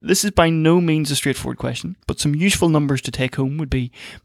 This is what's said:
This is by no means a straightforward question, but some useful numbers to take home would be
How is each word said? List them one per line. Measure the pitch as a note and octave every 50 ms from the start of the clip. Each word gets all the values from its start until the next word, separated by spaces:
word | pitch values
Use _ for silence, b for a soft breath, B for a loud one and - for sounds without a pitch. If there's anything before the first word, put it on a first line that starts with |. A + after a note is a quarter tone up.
This | - D#3 F3+ - -
is | G#3
by | G3 - E3+ E3
no | E3 D#3+ D#3 D#3 E3+ F3+
means | F3 E3 D#3 D#3 D#3 C#3+
a | D3
straightforward | B2+ - C#3 C3 - - B2+ B2
question, | - - A#2+ A#2+ - - - F#3 _ -
but | - - -
some | - D3 D3
useful | D3+ F3 G3+ G3 - F#3
numbers | E3+ D#3 D3+ D3 C#3 C#3+ C3 -
to | -
take | A#2 - B2+ C3 -
home | - C#3 C3 C#3+
would | D#3 D#3+ C3
be | C3 C3 B2 B2 B B B B B B B